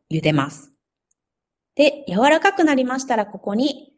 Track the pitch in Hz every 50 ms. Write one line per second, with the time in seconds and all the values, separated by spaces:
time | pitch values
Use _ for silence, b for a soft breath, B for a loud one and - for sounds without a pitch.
0 | _ _ 160 160 156 156 151 156 135 143 - - - - _ _ _ _ _ _
1 | _ _ _ _ _ _ _ _ _ _ _ _ _ _ _ - 285 302 294 -
2 | - - 175 196 240 285 311 320 320 392 392 392 349 311 285 254 262 247 254 269
3 | 262 - 247 220 208 196 - 196 - 208 202 220 262 294 269 - - - _